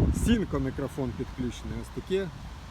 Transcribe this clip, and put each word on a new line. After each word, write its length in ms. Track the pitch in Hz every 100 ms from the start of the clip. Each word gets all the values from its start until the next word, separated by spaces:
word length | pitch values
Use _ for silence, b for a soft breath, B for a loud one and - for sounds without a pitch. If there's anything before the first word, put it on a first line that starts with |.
| - -
Сінко 340 | - 233 180 143
мікрофон 540 | 135 127 135 - 127 -
підключений. 600 | 123 - 123 - - 113
Ось 200 | 113 -
таке, 260 | 120 190 185 - - - -